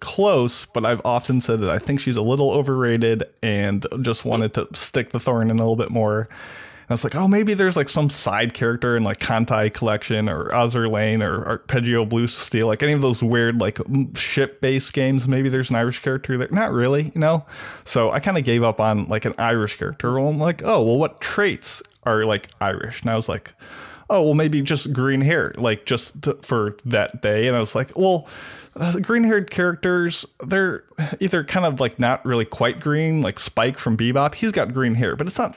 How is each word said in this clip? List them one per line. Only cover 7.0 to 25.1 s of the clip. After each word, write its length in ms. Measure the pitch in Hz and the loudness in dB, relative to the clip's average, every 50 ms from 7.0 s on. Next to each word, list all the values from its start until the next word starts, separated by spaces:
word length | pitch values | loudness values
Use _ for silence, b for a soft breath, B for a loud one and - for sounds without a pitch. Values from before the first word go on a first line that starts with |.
| - | -2
like, 100 | 139 - | -2 -2
"Oh, 140 | - 185 190 | 0 2 4
maybe 260 | 196 208 220 208 214 | 4 4 4 2 2
there's, 220 | 190 196 190 175 | 2 2 2 2
like, 120 | 175 175 170 | 0 0 0
some 220 | - 160 147 143 | 0 0 0 0
side 440 | 143 - - - 98 104 117 120 - | 0 0 -2 0 0 0 0 0 -2
character 420 | - 123 117 117 120 - 123 120 | -2 -2 0 0 0 0 0 2
in, 80 | 117 110 | 2 2
like, 160 | 101 98 - | 0 -2 -4
Kantai 520 | - - 117 113 117 113 123 107 110 110 - | -2 0 2 2 2 2 2 2 2 0 0
Collection 560 | - 117 113 104 107 - - 113 107 107 107 | 0 0 0 0 -2 -2 -2 -2 0 0 -2
or 200 | 82 76 78 - | -2 -2 -4 -2
Azur 400 | - 120 120 117 117 123 113 113 | 0 2 2 2 2 0 0 0
Lane 320 | 107 104 107 110 110 110 107 | 0 0 2 2 2 2 0
or 240 | 95 78 - - | 0 -2 -2 -2
Arpeggio 580 | - 113 - - - - 127 120 120 120 117 113 | -4 -6 -6 -4 -2 -2 0 2 2 2 2 2
Blue 220 | 107 117 117 120 | 2 0 0 0
Steel, 400 | 117 - - - - - 113 110 | 0 -2 -6 -6 -2 0 0 2
like, 160 | 110 107 107 - | 2 0 0 0
any 120 | 147 151 | 0 2
of 60 | 147 139 | 2 2
those 200 | 131 120 110 - | 0 0 0 0
weird, 380 | 113 120 120 117 117 117 120 | 0 2 2 2 2 2 0
like, 180 | 113 104 - - | 0 0 -2 -4
m-, 340 | - - 135 139 135 - - | -6 -2 0 0 0 -2 -4
ship-based 800 | - - - - 147 135 131 - - - 131 135 135 131 - - | -6 -6 -2 0 0 0 -2 -2 -2 -2 0 0 0 -2 -2 -2
games. 360 | 143 135 131 135 135 120 127 | 0 0 2 2 2 2 0
Maybe 200 | 135 127 135 135 | 0 2 0 0
there's 220 | 127 131 131 - | 0 -2 0 0
an 60 | 131 | 0
Irish 240 | 117 117 123 120 - | 0 0 0 -2 -4
character 360 | - 147 131 127 - - 135 | -4 -4 -4 -4 -4 -4 -4
there." 120 | 123 127 - | -2 -2 -2
Not 220 | - 196 220 - - | 0 0 0 0 0
really, 400 | 127 120 127 139 143 151 156 - | 0 2 2 2 0 0 -2 -2
you 60 | 170 | 0
know? 240 | 156 156 165 160 147 B B B B B B B B | 2 2 2 2 0 B B B B B B B B
So 260 | - - 127 113 107 | -4 0 2 2 2
I 80 | - 147 | 2 0
kinda 240 | 147 208 190 170 135 | 0 0 0 0 2
gave 220 | 123 117 120 117 | 2 2 4 4
up 160 | 117 110 - | 2 2 2
on, 260 | 110 110 107 104 101 | 2 2 2 0 0
like, 180 | - 104 107 - | -2 -2 -2 -2
an 100 | 120 117 - | -4 -2 0
Irish 400 | 113 117 117 117 107 104 - - | 0 2 2 2 0 -2 -2 -4
character 320 | - - 151 - - 120 | -6 -6 -6 -4 -4 -2
role. 200 | 123 131 135 147 | 0 0 0 0
I'm 100 | 151 147 | 0 0
like, 220 | 151 170 170 - - | 0 0 -2 -2 0
"Oh, 180 | - 220 175 117 | 0 2 2 4
well, 160 | 113 117 135 | 4 4 2
what 220 | 156 156 - - | 2 0 -2 -6
traits 600 | - - - - 208 196 139 - - - - - - - _ _ _ | -8 -6 -2 0 0 0 0 -2 -4 -6 -6 -6 -8 -12 _ _ _
are, 220 | 123 113 107 110 | 0 2 2 2
like, 240 | 110 107 101 - - - _ | 2 0 0 -2 -8 -8 _
Irish?" 420 | 107 98 95 - - 113 120 - - | -2 -2 -2 -2 -6 -8 -10 -6 -4
And 80 | 117 | -2
I 40 | 113 | -2
was 140 | 113 113 - | -2 -2 -2
like, 240 | 90 104 - - - B B B B B B B B B B B | -4 -6 -8 -12 -20 B B B B B B B B B B B
"Oh, 140 | 214 196 160 | 2 4 4
well, 120 | 151 151 | 4 4
maybe 260 | 156 160 156 151 147 | 4 2 2 2 0
just 320 | 139 139 160 139 - 147 143 | 0 0 -2 -2 -2 -4 -2
green 280 | 123 127 135 | 0 0 0